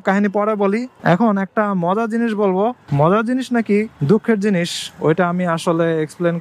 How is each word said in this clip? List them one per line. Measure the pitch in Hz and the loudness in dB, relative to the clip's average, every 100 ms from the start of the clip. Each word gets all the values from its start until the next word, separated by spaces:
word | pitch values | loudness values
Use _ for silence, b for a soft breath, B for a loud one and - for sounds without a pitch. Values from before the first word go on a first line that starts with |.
| 190 | 0
কাহিনী | 190 208 202 | 0 0 0
পরে | 208 214 | -2 0
বলি। | 202 214 254 - - | 0 0 -4 -4 0
এখন | 175 226 196 190 | 2 2 0 -2
একটা | - 208 190 | -2 -2 0
মজার | 170 196 233 | 0 -2 -2
জিনিস | 226 233 208 | -2 -2 0
বলবো, | 208 185 214 247 - 143 | 0 0 -2 -4 -4 0
মজার | 151 202 226 | 2 2 0
জিনিস | 254 254 240 | -2 -2 -2
নাকি | 220 208 220 - 143 | 0 0 -2 -2 2
দুঃখের | 208 - 220 202 | 2 2 0 2
জিনিস, | 185 170 - - - - | 0 -2 -6 -12 -4 0
ওইটা | 160 175 | 2 0
আমি | 175 180 165 | 0 -2 -2
আসলে | 185 165 165 160 | 0 0 0 0
এক্সপ্লেন | 156 - 175 170 | -4 -2 -2 0